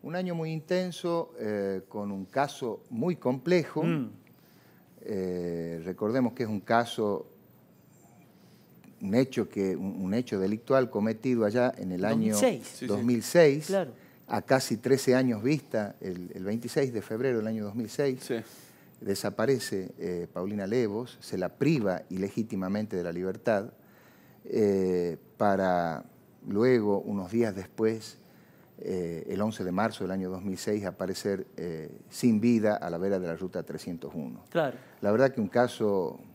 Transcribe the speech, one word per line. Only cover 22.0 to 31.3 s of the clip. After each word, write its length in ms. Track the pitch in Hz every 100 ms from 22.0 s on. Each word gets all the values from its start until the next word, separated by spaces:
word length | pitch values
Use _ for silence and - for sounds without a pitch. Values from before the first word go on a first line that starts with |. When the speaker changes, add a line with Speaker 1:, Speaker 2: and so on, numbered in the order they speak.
| -
Speaker 1:
ilegítimamente 840 | 92 98 - 110 98 92 104 107 92
de 80 |
la 80 | 87
libertad, 640 | 87 92 98 - 104 113 - - - - - - - -
eh, 720 | - 104 98 92 90 87 80 - -
para 680 | 104 98 95 87 85 73 - - - _ -
luego, 520 | 101 123 123 104 101
unos 320 | - 101 90
días 240 | 113 113 95
después, 640 | 90 - 110 113 107 - - - - - - -
eh, 460 | - 92 85 82 -
el 120 | 95
once 220 | 107 107
de 80 | 90
marzo 320 | 92 110 -
del 80 | 92
año 180 | 95 92
dos 140 | 95
mil 120 | 98 92
seis, 300 | - 104 95
aparecer, 640 | 87 95 92 104